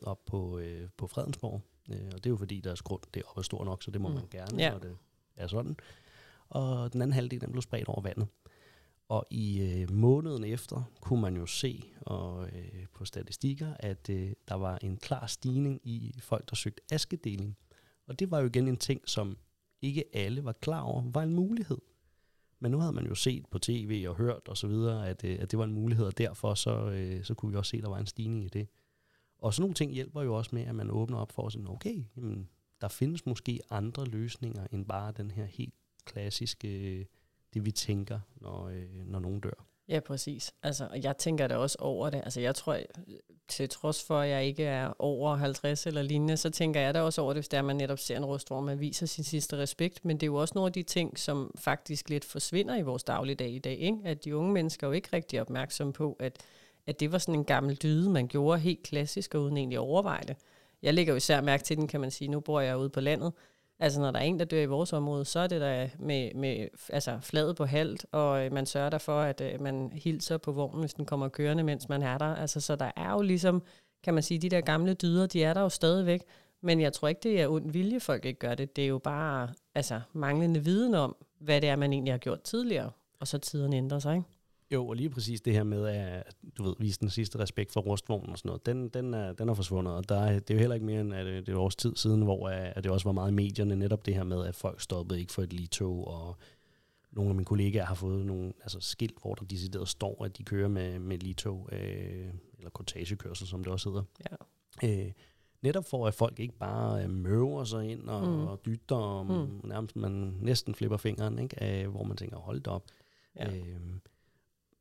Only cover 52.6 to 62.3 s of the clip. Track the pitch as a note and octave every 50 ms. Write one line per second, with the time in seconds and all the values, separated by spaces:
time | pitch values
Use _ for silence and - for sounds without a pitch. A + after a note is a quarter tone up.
52.6 | G3+ - B3+ A3+ E3 C3+ B2 B2 - - A#2+ B2 C3 C3+ C#3 C3+ B2+ A#2+ A#2+ C3
53.6 | - C3 C3 A#2+ D#3 F3+ A3 A3 G3+ F3 D3+ D3 - D3+ D3 D3+ E3 F#3+ G3+ F#3
54.6 | D#3+ D#3+ - - - C#3 C#3+ F#3 - - - E3 D#3+ - - A#2 A2+ - B2 B2+
55.6 | C3+ - - - D3 C#3+ C3+ - D3+ D3 - - B2+ C3 - - - - - -
56.6 | - - _ _ _ - C#3+ - D3+ D3+ E3+ F#3 - F#3+ E3 D3+ C#3+ - C#3+ B2+
57.6 | C3+ C#3+ C#3 C3+ - D#3 D3+ D#3 F3 G3+ F#3+ C#3+ B2 B2 - D3 C#3+ D3+ E3+ E3+
58.6 | D#3 F3+ E3+ - - - D3+ D3 C#3+ D3 - G3+ G3 - - D3+ C#3+ C#3+ D3 C#3+
59.6 | C3+ B2+ B2 A#2+ A#2+ C3 D3+ F#3 G3+ - - - - - - - _ _ - -
60.6 | _ _ _ _ - C#3+ D3+ F3 F3 D#3 C#3 B2+ - - D3+ C#3+ C3+ C#3+ C#3 C#3
61.6 | - - E3 D3+ D#3 D3 - D3+ C3+ C3 C3+ - D3 C#3